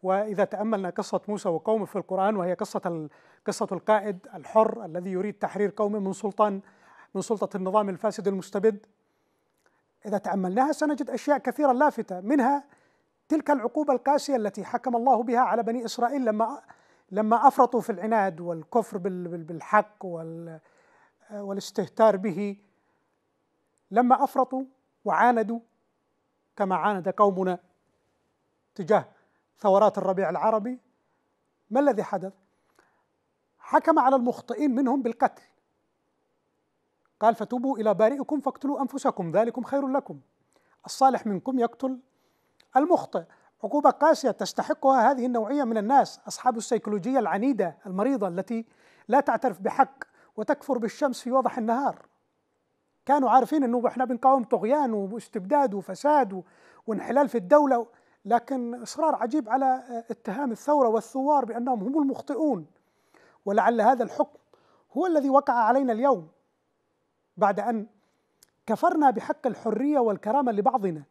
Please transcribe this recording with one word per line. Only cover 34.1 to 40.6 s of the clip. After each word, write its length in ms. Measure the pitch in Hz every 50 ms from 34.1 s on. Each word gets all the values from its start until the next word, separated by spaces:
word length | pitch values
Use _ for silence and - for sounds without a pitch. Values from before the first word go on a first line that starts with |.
| 269
المخطئين 580 | 269 240 247 247 - - - - - 302 294 247
منهم 280 | 233 285 247 254 277 247
بالقتل، 400 | 233 226 _ - 220 - - _ _ _ _ _ _ _ _ _ _ _ _ _ _ _ _ _ _ _ _ _ _ _ _ _ _ _ _ _ _ _ _ _ _ _ _
قال: 140 | 214 220 233
"فتوبوا 440 | - 214 - 240 247 240 269 269 208
إلى 160 | 220 220 202
بارئكم 460 | 175 220 220 277 277 269 - 285 294
فاقتلوا 400 | - 269 247 - - 269 285 -
أنفسكم 500 | 269 - - 277 - 277 - - 185 165
ذلكم 320 | 151 190 226 233 226 - 240
خير 260 | - - 285 277 262
لكم". 320 | 262 277 269 - 180 139 131 _ _ _ _ _ _ _